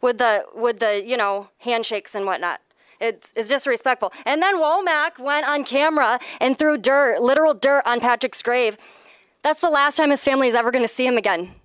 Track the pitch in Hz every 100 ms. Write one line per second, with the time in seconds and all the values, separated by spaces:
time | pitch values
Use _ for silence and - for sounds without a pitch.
0 | 254 226 240 208 - - 240 214 226 208
1 | 202 247 202 196 196 _ 240 233 220 214
2 | - 208 196 175 170 151 _ _ _ _
3 | 226 226 - - 214 269 277 233 262 254
4 | 196 - - 294 359 392 311 339 370 302
5 | 311 330 262 294 285 294 277 262 302 302
6 | 247 247 - - 254 269 302 302 233 277
7 | 277 202 240 277 311 269 277 277 262 240
8 | 240 240 254 - - 247 233 208 - -
9 | - - _ _ 285 302 349 302 285 285
10 | 302 285 - 269 262 233 233 247 226 -
11 | 254 247 202 175 180 -